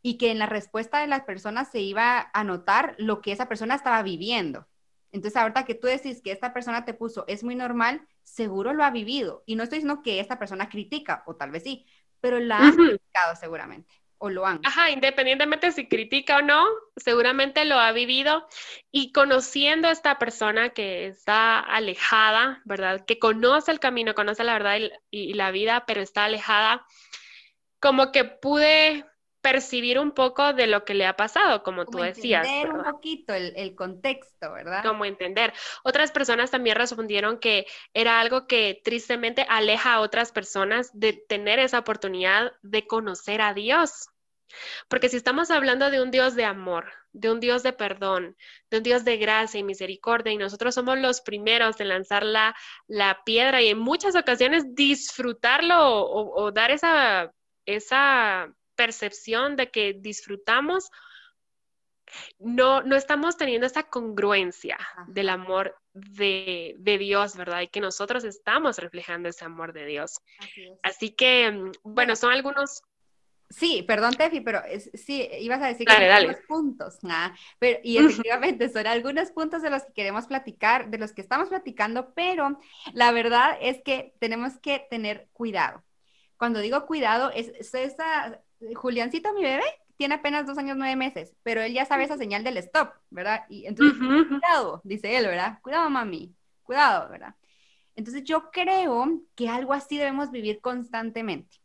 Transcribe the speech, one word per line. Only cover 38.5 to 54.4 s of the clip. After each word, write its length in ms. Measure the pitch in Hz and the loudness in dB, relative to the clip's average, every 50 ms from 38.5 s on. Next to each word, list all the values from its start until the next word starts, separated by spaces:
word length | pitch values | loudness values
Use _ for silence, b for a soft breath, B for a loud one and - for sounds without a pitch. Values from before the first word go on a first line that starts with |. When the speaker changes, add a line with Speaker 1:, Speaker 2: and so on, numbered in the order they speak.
| 254 233 214 202 190 - _ | 2 2 2 2 -2 -4 _
Speaker 2:
tristemente 600 | 226 233 233 226 - 247 240 233 226 226 247 - - | -4 -4 -4 -2 -4 -4 -2 -2 -2 0 0 2 2
aleja 460 | 226 220 214 214 214 226 - 254 240 | 2 2 4 2 2 2 4 4 4
a 60 | 220 | 4
otras 300 | 214 208 - 233 233 - | 2 2 0 0 -2 0
personas 600 | _ 214 196 - - 196 196 202 220 240 247 247 _ | _ -8 -8 -4 -2 -2 0 2 0 -2 -2 -4 _
de 200 | 208 220 220 214 | 0 0 0 0
tener 460 | 208 - _ 214 202 208 208 214 254 | 0 -6 _ -4 -2 0 2 4 4
esa 200 | 262 254 247 240 | 4 2 2 -2
oportunidad 720 | 233 - 214 214 - 196 185 185 185 185 190 214 233 247 - _ | 0 -2 -4 -4 -4 -6 -4 0 2 2 4 2 2 0 -6 _
de 240 | - 202 208 214 214 | -10 -4 -4 -4 -2
conocer 560 | - 226 226 220 202 180 - - - 208 220 | -2 -4 -4 -2 -4 -8 -8 -6 -6 0 0
a 120 | 214 208 196 | 0 0 0
Dios. 560 | 202 208 226 277 339 330 - - - - _ _ _ _ _ _ _ _ B B B B B B B B _ | -2 -2 2 2 2 2 0 -4 -12 -20 _ _ _ _ _ _ _ _ B B B B B B B B _
Porque 200 | - - - 247 | 0 2 2 2
si 80 | 247 | 0
estamos 320 | 247 - 247 254 302 339 330 | 0 0 0 2 2 0 2
hablando 400 | 330 302 269 262 247 262 277 285 | 2 2 4 2 2 2 2 2
de 120 | 277 262 | 2 0
un 100 | 254 262 | 0 2
Dios 240 | 247 262 254 262 240 | 2 2 2 2 2
de 100 | 240 226 | 0 -2
amor, 460 | 208 196 196 185 185 175 165 170 - - - _ _ - | -2 -2 -4 -6 -4 -4 -4 -6 -10 -18 -20 _ _ -12
de 180 | 208 208 220 | -4 -2 -2
un 80 | 226 233 | 0 0
Dios 240 | 233 240 240 247 247 | 0 0 0 2 0
de 100 | 262 247 | -2 -2
perdón, 600 | - 214 196 196 196 196 190 190 180 180 175 - B B B B B B _ | -2 -6 -6 -4 -4 -2 -2 -2 -2 -4 -6 -14 B B B B B B _
de 80 | 220 | -4
un 60 | 220 220 | -2 2
Dios 200 | 240 240 247 226 | 2 2 2 2
de 120 | 240 233 | 0 0
gracia 420 | 214 214 214 214 220 220 220 - 208 | 2 2 2 2 2 0 -2 -4 -6
y 40 | 202 | -6
misericordia, 680 | 196 196 - 190 185 190 - - 233 233 233 226 220 214 | -6 -6 -6 -8 -10 -10 -6 -2 0 0 0 0 -2 -2
y 40 | |
nosotros 380 | 208 196 196 202 202 226 247 226 | -2 -4 -6 -6 -4 -4 -2 -2
somos 240 | 254 247 247 262 262 | -2 0 0 0 2
los 220 | 262 254 247 - | 2 0 0 -2
primeros 580 | _ - 208 208 208 220 226 240 233 220 220 - | _ -8 -8 -4 0 0 2 4 2 0 0 -2
en 100 | 208 196 | -2 -2
lanzar 340 | 185 190 190 _ 202 202 208 | -2 -2 -2 _ -2 0 0
la, 320 | 214 214 220 220 220 220 B B B B B B | 2 2 2 2 2 0 B B B B B B
la 360 | _ 220 208 202 196 190 - _ | _ -2 2 2 2 2 0 _
piedra 360 | 220 220 233 247 269 262 262 | 0 2 4 4 4 4 4
y 80 | 233 214 | 4 4
en 100 | 208 220 | 2 2
muchas 360 | 226 254 320 339 - 403 359 | 0 0 -2 0 0 2 2
ocasiones 600 | 349 - - 247 247 | 2 2 2 2 4